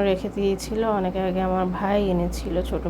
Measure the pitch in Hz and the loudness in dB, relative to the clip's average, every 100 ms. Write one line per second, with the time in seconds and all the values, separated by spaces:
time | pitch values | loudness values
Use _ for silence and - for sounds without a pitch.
0 | 202 185 208 202 196 190 - 220 226 208 | 4 2 -2 0 0 0 -2 -2 0 0
1 | 185 190 190 185 185 185 185 180 196 208 | 0 -2 -2 0 0 0 0 0 0 2
2 | 196 180 175 - 202 175 180 175 175 | 2 2 0 -2 -2 -2 -2 -2 -2